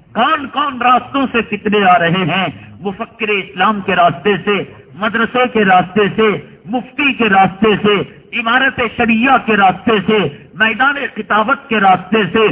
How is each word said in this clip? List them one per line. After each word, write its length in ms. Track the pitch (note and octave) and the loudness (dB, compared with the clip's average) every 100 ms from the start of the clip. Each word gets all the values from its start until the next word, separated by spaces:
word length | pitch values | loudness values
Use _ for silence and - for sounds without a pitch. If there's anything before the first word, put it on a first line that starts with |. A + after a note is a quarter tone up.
| _ | _
کون 340 | - C#4 D#4 C4 | -2 0 -2 -4
کون 340 | C4 D4 B3 | -4 -4 -2
راستوں 460 | B3 B3 - C#4 B3+ | 0 0 0 -4 -2
سے 260 | A#3 A3 G3+ | -2 -4 -6
فتنے 320 | G#3+ G#3 F#3+ | -2 2 4
آ 100 | F3 | 4
رہے 360 | E3 F#3 E3 F#3 | 2 0 -2 -2
ہیں، 120 | E3 - - - | -4 -8 -18 -12
مفکر 480 | G3 F#3+ A3 - G#3+ | -10 -10 -12 -8 -4
اسلام 540 | G3+ E3 D#3+ G3+ G#3 | -4 -4 0 0 0
کے 140 | F#3+ - | -2 2
راستے 380 | F3 C#3 G3+ F#3+ G#3 | 2 2 0 0 -2
سے، 180 | G3 - - - | -4 -6 -14 -20
مدرسے 540 | E3 G#3+ A3+ A3 B3 B3+ | -8 -4 -2 -2 0 0
کے 120 | A3 G3 | 2 2
راستے 360 | F#3 F3 G#3+ G3 - | 2 2 0 0 2
سے، 400 | A3 D3+ - - E3+ | 0 0 -8 -18 -8
مفتی 480 | A#3+ - - C#4 | -8 -6 -4 -2
کے 160 | A3 A3 | 0 2
راستے 460 | G3 F#3+ - A3 F#3 G#3 | 4 2 2 0 2 0
سے، 320 | G3 D3 - - A3+ | 0 -2 -12 -12 -6
عمارت 400 | A3+ B3 C4+ C4 A3+ - | -2 0 0 -2 -4 -2
شریعہ 400 | A#3 A3+ C4+ B3+ - | 0 2 2 2 2
کے 120 | G#3 | 2
راستے 340 | F#3+ F3 - G#3+ - | 2 2 0 0 0
سے، 380 | G#3+ D3+ - - | 0 -2 -6 -14
میدان 420 | E3 C#4+ A#3 C4+ C#4+ A3+ - | -2 -2 0 -2 -2 -8 -8
کتابت 540 | G#3+ G#3 A3 C4+ - | -2 -2 0 -4 -2
کے 100 | G#3+ | 0
راستے 440 | G3 F3+ - A3 | 2 2 0 -2
سے۔ 240 | F3 A3 G#3 | 0 2 0